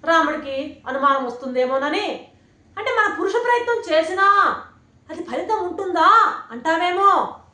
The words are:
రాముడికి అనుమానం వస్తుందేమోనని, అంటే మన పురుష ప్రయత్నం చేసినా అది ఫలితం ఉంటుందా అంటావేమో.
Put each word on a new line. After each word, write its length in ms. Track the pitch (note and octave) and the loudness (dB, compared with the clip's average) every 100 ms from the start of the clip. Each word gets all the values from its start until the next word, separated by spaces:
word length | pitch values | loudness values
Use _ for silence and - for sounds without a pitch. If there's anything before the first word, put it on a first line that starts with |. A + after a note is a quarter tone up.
రాముడికి 800 | D#4 E4 D4+ D4+ C#4 C4+ D4 - B3 | 2 2 2 -4 -8 -8 -8 -12 -8
అనుమానం 380 | C4+ C#4 C4+ B3 | 0 0 0 -2
వస్తుందేమోనని, 1040 | A#3 C4 B3+ B3+ C4+ C#4+ F#4 G4+ - - _ _ _ _ - | -8 -6 -2 0 0 -2 -2 -4 -8 -14 _ _ _ _ -8
అంటే 140 | A4+ | -4
మన 240 | A#4 G4+ D#4+ | 0 -2 -2
పురుష 140 | F#4 | -2
ప్రయత్నం 600 | A4+ A#4+ A#4+ - - - D#4 | -2 0 0 0 -4 0 0
చేసినా 300 | D#4+ F#4 G4 G4+ F4 - - _ _ _ _ | 0 2 4 4 2 -2 -12 _ _ _ _
అది 140 | E4 | -14
ఫలితం 420 | E4+ B3+ F4+ G#4+ F4+ | -8 -8 -2 -2 -2
ఉంటుందా 760 | E4+ F#4+ F4+ E4+ A4 G#4 - - | -6 -4 4 6 6 4 -2 -12
అంటావేమో. 880 | A#3 D#4 E4 F4+ F4+ G4 F4 - - - | -8 -2 0 0 4 4 4 0 -10 -20